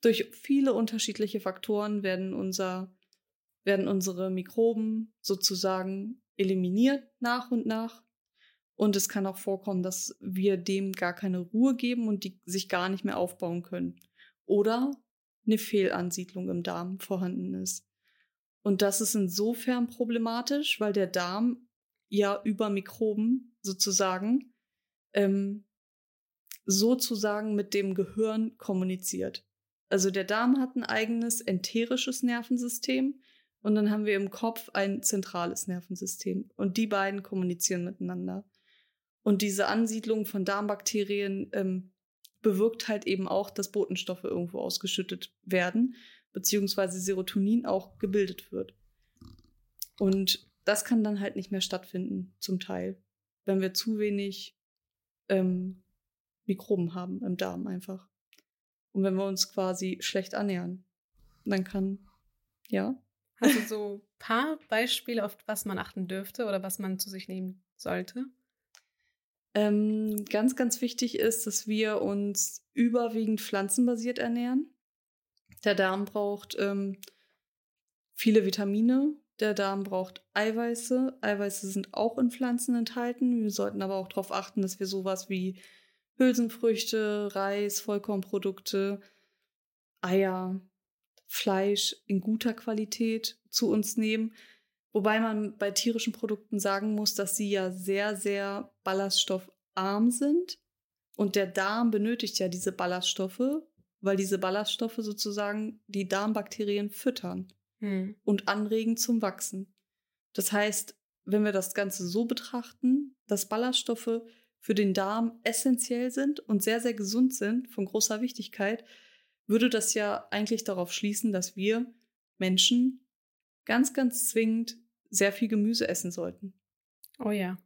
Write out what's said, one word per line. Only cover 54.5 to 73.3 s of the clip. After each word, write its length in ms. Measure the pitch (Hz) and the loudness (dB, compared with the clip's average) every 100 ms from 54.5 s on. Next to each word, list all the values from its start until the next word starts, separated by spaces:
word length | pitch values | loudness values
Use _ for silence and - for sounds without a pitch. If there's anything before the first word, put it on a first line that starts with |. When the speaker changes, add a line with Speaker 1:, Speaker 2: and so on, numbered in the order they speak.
| _ _ _ _ _ _ _ _ | _ _ _ _ _ _ _ _
Speaker 1:
ähm, 560 | 196 185 180 185 185 _ _ _ _ _ _ - | 2 4 0 -2 -10 _ _ _ _ _ _ -4
Mikroben 480 | 196 - 196 170 180 | -4 0 0 0 -2
haben 260 | 180 185 | -6 -6
im 140 | 240 180 | -4 -2
Darm 300 | 185 180 196 | -2 -4 -6
einfach. 400 | 185 185 190 185 _ _ _ _ _ _ _ _ | -8 -8 -12 _ _ _ _ _ _ _ _ _
Und 120 | 196 | 0
wenn 120 | 196 185 | 2 2
wir 100 | 196 | 0
uns 240 | 190 - | -2 -2
quasi 480 | - 185 180 190 185 | 0 -2 -2 -4 -4
schlecht 320 | - 190 185 | -2 -4 -2
ernähren, 500 | 208 208 180 175 185 _ _ _ _ _ _ - | -4 -2 -2 -4 -8 _ _ _ _ _ _ -2
dann 180 | 196 | -2
kann, 440 | 190 202 190 196 - _ _ _ _ _ - | 0 -2 -2 -4 -10 _ _ _ _ _ -4
ja. 300 | 202 196 262 _ _ _ _ | -2 -2 -6 _ _ _ _
Speaker 2:
Hast 140 | 262 254 | 4 4
du 60 | 208 | 0
so 260 | 214 208 202 | -6 -6 -10
ein 160 | _ _ | _ _
paar 400 | - 226 285 311 _ | -2 0 0 -4 _
Beispiele, 560 | 220 240 - - 233 | -2 0 -2 -2 -4
auf 140 | 202 - - | -4 -6 -8
was 200 | 214 - | -6 -4
man 120 | 190 | -6
achten 300 | 202 - 185 | -6 -6 -6
dürfte 380 | 190 196 - 226 | -6 -8 -6 -2
oder 160 | 196 | -2
was 160 | 190 185 | -4 -6
man 200 | 190 185 | -4 -4
zu 100 | 196 | -6
sich 180 | 190 - | -10 -10
nehmen 360 | 185 185 185 _ _ | -8 -8 -10 _ _
sollte? 500 | - 180 180 247 262 _ _ _ _ _ _ _ _ _ _ _ _ - | -4 -4 -4 -8 -10 _ _ _ _ _ _ _ _ _ _ _ _ 0
Speaker 1:
Ähm, 720 | 208 208 214 214 214 208 202 | 2 4 2 0 -2 -2 -2
ganz, 260 | 208 233 262 | 2 2 2
ganz 260 | 254 - | 0 0
wichtig 360 | 247 - 240 - | -2 0 -2 2
ist, 300 | - 226 - | 2 2 -2
dass 200 | 202 - | -4 -2
wir 340 | 214 220 214 | 0 2 2
uns 640 | 190 202 202 196 - - _ | 0 0 0 0 -2 -4 _
überwiegend 680 | - 240 233 240 220 220 | 2 4 4 0 0 0